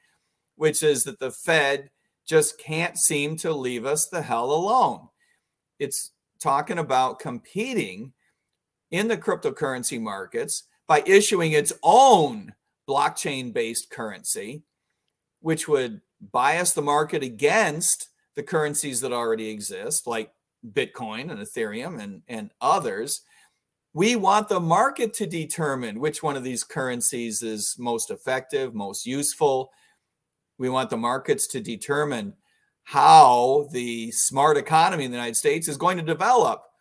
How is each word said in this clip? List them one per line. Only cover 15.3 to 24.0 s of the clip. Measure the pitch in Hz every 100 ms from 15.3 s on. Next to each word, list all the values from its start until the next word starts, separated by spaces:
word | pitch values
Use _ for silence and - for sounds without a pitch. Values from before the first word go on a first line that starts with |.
| _
which | 160 160 -
would | 139 123 104 _ _ 101
bias | 123 135 165 175
the | -
market | 147 147 156 156
against | 131 110 143 202 190 147 - - - _ _
the | -
currencies | - 160 151 147 143 123
that | 127
already | 120 117 113 110
exist, | 107 104 95 113 156 -
like | 113 107 _ _ _ 117
Bitcoin | 117 156 - 113 110 147
and | 113
Ethereum | 104 - 110 107 151 147
and, | 101 95 -
and | 113 104 -
others. | 131 185 131 98 135 - _ _ _ _ _ _ _
We | 151